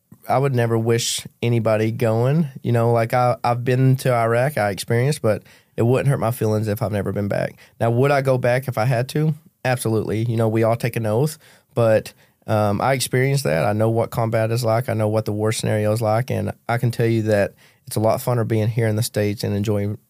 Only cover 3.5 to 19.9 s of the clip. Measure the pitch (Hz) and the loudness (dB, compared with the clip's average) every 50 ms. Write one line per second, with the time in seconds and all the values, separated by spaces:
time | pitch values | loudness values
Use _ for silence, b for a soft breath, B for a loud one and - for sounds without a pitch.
3.5 | 120 123 120 131 127 127 131 131 127 131 - 135 123 117 113 113 117 120 127 147 | -2 0 0 0 2 4 4 4 2 2 2 0 0 2 2 2 2 2 0 0
4.5 | 151 - 104 104 95 87 - - 117 120 123 143 151 - - 110 101 87 B B | 0 0 -2 -2 -2 -4 -4 -2 0 0 0 0 -2 0 0 0 0 -2 B B
5.5 | B B B B B - 113 117 131 123 - 135 139 - 95 113 120 - 113 107 | B B B B B 0 0 2 2 2 2 2 0 0 0 -2 -2 -2 -2 0
6.5 | 107 107 110 107 104 - 107 95 104 101 92 98 98 104 104 98 - - - - | 0 0 -2 -2 -4 -4 -4 -4 -2 -4 -4 -4 -4 -4 -4 -2 -2 -2 -4 -4
7.5 | - B B B B - 117 117 117 120 135 143 143 139 135 135 131 123 123 120 | -8 B B B B -2 -2 0 2 2 2 2 2 2 2 0 0 2 2 0
8.5 | 120 131 131 - 123 110 110 131 131 117 123 131 - 151 156 160 151 - - - | 0 0 -2 -4 -2 0 0 0 0 0 -2 -2 -2 -2 0 0 -2 -4 -8 -20
9.5 | _ _ - 131 127 123 - 113 110 110 - - 95 110 117 117 113 113 113 110 | _ _ -2 -2 -2 -2 0 -2 0 0 -2 -2 -2 -2 -2 -2 0 0 0 0
10.5 | 110 113 113 110 117 - - 120 - 120 113 107 104 117 147 156 156 B B B | 2 2 2 2 0 0 -2 -4 -4 -4 -2 -2 0 0 0 -2 -4 B B B
11.5 | B B B _ - 120 117 113 110 104 - - b b b b b b _ - | B B B _ -2 2 4 4 4 2 2 -2 b b b b b b _ -2
12.5 | 110 107 107 104 101 - - 123 139 135 - - - 127 127 139 139 143 - 147 | 0 0 2 0 0 0 0 0 0 0 -2 -2 0 0 0 2 0 0 0 0
13.5 | 156 160 135 107 104 107 110 113 113 113 110 - - 120 117 113 117 113 110 110 | 0 0 0 0 0 0 0 0 0 0 -2 -2 -2 -2 -2 0 0 0 0 0
14.5 | 117 120 123 113 110 117 123 - 107 110 107 107 107 110 107 - 104 104 107 110 | -2 -2 0 0 0 0 -2 -2 -2 -2 0 0 0 -2 -2 -2 -2 -2 -2 -2
15.5 | 110 - - 113 110 107 107 107 107 113 117 107 107 113 127 - 107 101 101 98 | -2 -2 -2 -2 0 0 0 0 0 0 0 0 0 0 0 -2 -4 -4 -4 -6
16.5 | - - _ - 117 117 - 120 117 - 117 113 117 113 107 107 107 101 98 - | -8 -8 _ -4 -2 0 0 -2 0 0 0 2 2 0 2 2 2 2 2 0
17.5 | b b b b b b b - - 110 110 110 - - - 131 123 120 110 107 | b b b b b b b -8 -4 0 0 2 0 0 0 -2 -2 0 0 0
18.5 | 117 110 104 113 110 123 113 110 107 110 123 - - 107 104 104 101 - - 104 | 0 0 0 0 0 0 0 0 0 -2 -2 -2 -2 -2 -2 -2 -2 -4 -4 -4
19.5 | 104 101 104 110 104 101 101 104 | -2 -2 -2 -2 -2 -2 -2 -4